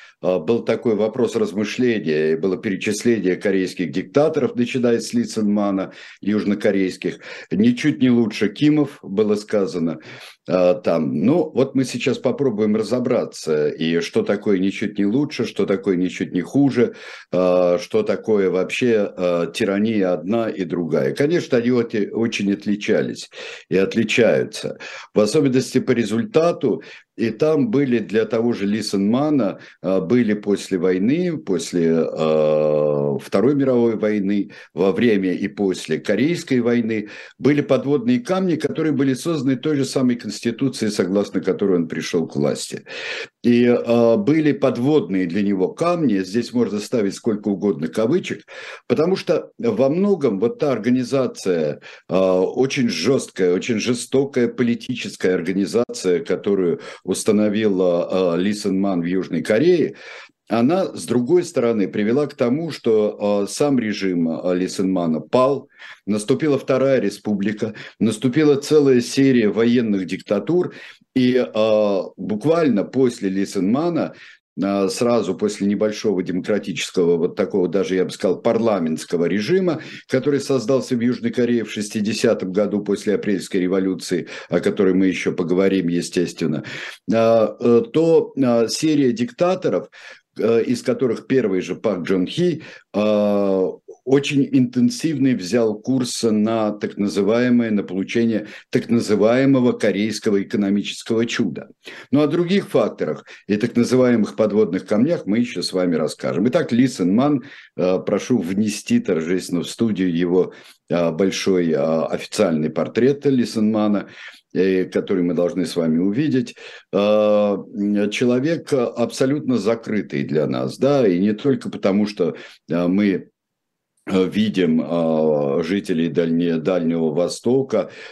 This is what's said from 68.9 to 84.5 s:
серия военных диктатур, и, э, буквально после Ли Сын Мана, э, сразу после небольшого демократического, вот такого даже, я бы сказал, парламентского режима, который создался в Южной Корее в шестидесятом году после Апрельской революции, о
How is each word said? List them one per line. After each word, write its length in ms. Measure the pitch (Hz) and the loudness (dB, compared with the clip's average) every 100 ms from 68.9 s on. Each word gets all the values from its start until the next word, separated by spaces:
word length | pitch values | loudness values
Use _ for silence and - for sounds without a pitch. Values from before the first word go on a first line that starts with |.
| 123 | 4
серия 480 | 120 - 135 123 107 | 2 2 4 4 2
военных 580 | 95 117 123 113 101 85 | 2 2 2 2 -2 -4
диктатур, 680 | 90 - 104 - 175 156 - - - _ | -6 -2 -2 0 0 0 -6 -20 -20 _
и, 220 | 131 127 123 | 0 2 2
э, 640 | - 107 110 107 104 98 85 - | 0 0 2 4 2 0 -4 -8
буквально 680 | 90 107 143 165 151 104 | -6 -2 2 2 4 2
после 460 | 85 127 127 - 98 | 0 2 2 0 -2
Ли 180 | 95 95 | -2 -2
Сын 240 | 98 92 | -2 0
Мана, 440 | 131 175 156 90 - - - _ - | 0 0 -2 -4 -8 -20 -20 _ -4
э, 300 | 98 101 98 | -2 0 0
сразу 460 | - 120 117 87 | 0 2 2 0
после 320 | - 104 104 101 | -2 -2 0 -2
небольшого 560 | 104 107 107 110 92 | 0 -2 -2 -2 -2
демократического, 920 | 90 90 95 104 - 80 - 95 85 85 | -2 -4 -2 -4 -4 -8 -4 0 2 2
вот 200 | 87 - | 0 -2
такого 320 | 95 101 87 | -2 0 0
даже, 260 | 98 85 | 0 0
я 100 | 92 | -2
бы 60 | 82 | -2
сказал, 300 | - 101 87 | -2 -2 0
парламентского 840 | 117 113 113 98 80 80 - 85 85 | 0 2 2 0 -2 -6 -4 -2 0
режима, 560 | 98 107 190 180 139 - - - | -2 0 0 0 -2 -8 -18 -4
который 320 | 131 143 139 | -2 0 -2
создался 560 | - 135 110 135 120 120 | 0 -2 2 0 0 0
в 40 | |
Южной 300 | 120 120 113 | 0 0 -2
Корее 340 | 120 120 120 | 0 0 0
в 60 | 107 | -2
шестидесятом 800 | 107 101 110 104 107 120 101 92 | -6 -6 -4 -2 2 2 2 0
году 300 | 92 98 101 | 0 0 0
после 340 | - 98 107 95 | -2 -2 0 -2
Апрельской 440 | 104 92 80 98 | 0 -4 -2 -2
революции, 680 | 90 95 95 87 - 87 - - | 0 0 0 -2 -4 -4 -4 -12
о 120 | - | -2